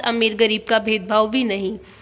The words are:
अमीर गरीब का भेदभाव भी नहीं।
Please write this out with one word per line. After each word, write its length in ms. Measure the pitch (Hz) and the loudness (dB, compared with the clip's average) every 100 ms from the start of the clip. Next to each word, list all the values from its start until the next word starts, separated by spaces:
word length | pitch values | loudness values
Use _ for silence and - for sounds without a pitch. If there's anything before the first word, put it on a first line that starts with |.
अमीर 320 | 240 233 226 214 | -2 0 0 2
गरीब 280 | 220 214 - | 2 0 2
का 100 | 226 | 0
भेदभाव 520 | 214 220 185 214 214 | 2 -4 0 0 2
भी 140 | 262 | 0
नहीं। 340 | 233 196 196 220 - - | -2 -2 -4 -6 -14 -20